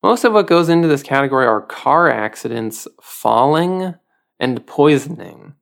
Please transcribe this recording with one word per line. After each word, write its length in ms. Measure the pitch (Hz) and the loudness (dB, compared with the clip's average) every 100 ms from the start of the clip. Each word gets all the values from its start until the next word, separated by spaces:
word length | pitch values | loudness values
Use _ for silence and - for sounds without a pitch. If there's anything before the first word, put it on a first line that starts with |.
Most 220 | 196 240 240 | 2 2 2
of 80 | |
what 140 | 214 170 | 2 4
goes 200 | 170 165 | 2 4
into 220 | 170 165 | 2 2
this 120 | 139 | 0
category 460 | - 139 139 131 123 | 0 -2 0 0 2
are 140 | 107 | 0
car 480 | - - 131 151 170 | -4 -6 0 2 2
accidents, 800 | 113 107 - - 117 113 110 - _ | 0 -6 -8 -8 -6 -8 -10 -18 _
falling, 920 | - - 117 113 135 156 175 185 185 175 _ _ _ _ | -20 -6 0 2 2 2 0 -4 -8 -12 _ _ _ _
and 300 | 127 117 - | -6 -6 -8
poisoning. 880 | - 147 147 - - 90 - - _ | 2 2 2 -2 -14 -16 -20 -20 _